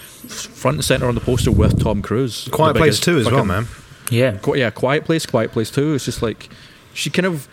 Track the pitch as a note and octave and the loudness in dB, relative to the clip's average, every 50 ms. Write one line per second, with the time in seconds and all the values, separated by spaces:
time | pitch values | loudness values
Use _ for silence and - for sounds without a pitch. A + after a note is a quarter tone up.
0 | - - - - - - - - - - - - - B2+ D3 D#3 C3+ - C3 C3+ | -20 -20 -20 -20 -18 -16 -14 -14 -14 -14 -10 -4 -2 -2 -2 0 0 0 0 0
1 | C#3 B2 A#2+ A#2+ - - B2+ A#2+ - C#3 G#2+ G#2+ G#2+ G#2 - - - A2+ G#2 G2+ | 0 0 -2 -2 0 -2 0 2 2 2 4 4 4 4 4 2 2 0 0 -2
2 | F#2+ - G#2 A#2+ C3+ A#2+ G#2+ - - - - - D#3 D#3 C#3+ - D#3+ D3+ - - | -2 -2 -2 -2 -2 -2 -4 -8 -10 -6 0 2 2 4 4 4 4 4 4 2
3 | - F3 F3 D3 G#2+ A2 B2+ C#3 - F2+ F2+ G2+ A#2 - - - - - - - | 2 2 2 2 2 2 2 2 2 2 0 -2 -4 -6 -10 -16 -20 -20 -20 -12
4 | - - A#2 A#2 B2+ B2+ G#2 G2+ - C#3+ D3 C#3+ B2 G#2+ - - - B2+ C#3+ D#3 | -6 -2 0 2 2 2 0 -2 -2 -2 0 0 0 0 -2 0 0 0 0 0
5 | - - E3 D#3+ - - - A#2 A2 - - A#2 A2 - - C#3 C#3+ D#3 D#3 C3 | 0 0 -2 -2 -2 -2 0 0 0 0 -2 -4 -4 -2 0 0 0 0 0 -2
6 | - C3+ - - A#2+ A2 G#2 - - - - - - - - - - - - - | -2 -4 -6 -4 -4 -4 -4 -6 -12 -20 -20 -20 -20 -20 -20 -20 -20 -16 -10 -8
7 | - D3+ - F3+ F3+ F#3+ E3+ C#3+ - - | -8 -4 -2 0 0 0 -2 -4 -8 -12